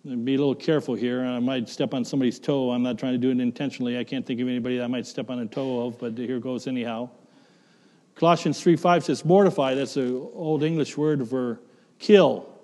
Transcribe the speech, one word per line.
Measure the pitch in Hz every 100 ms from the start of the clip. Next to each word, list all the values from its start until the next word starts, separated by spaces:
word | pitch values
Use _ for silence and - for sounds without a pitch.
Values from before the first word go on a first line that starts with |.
| 147
And | 123
be | 120 135
a |
little | 143 127
careful | - 151 - 113
here, | 123 123
and | 127
I | 123
might | 123 131 107
step | - 135
on | 131 117
somebody's | 143 127 -
toe. | - 139 127
I'm | 123
not | 123 113
trying | 131
to | 127
do | 127
it | 127
intentionally. | 123 120 139 - 123 123
I | 117
can't | 135 -
think | 117
of | 127
anybody | 123 120 123
that | 120
I |
might | 123 -
step | - 117
on | 123
a | 113
toe | - 135 123 123
of, | 117
but | 120 113
here | 120 127
goes | 127 123 135
anyhow. | 127 117 113 123 - _ _ _ _ _ _ _ _ _ -
Colossians | 165 160 165 135
three | 180 160
five | 175 175
says, | 151 131 156
"Mortify." | 190 190 156 135 135
That's | 135 143
an | 127 127 143
old | - 160 156
English | 156 165 139 -
word | 151 151 113
for | 131 123 113 - _ _ _
kill. | - 202 147 117 - -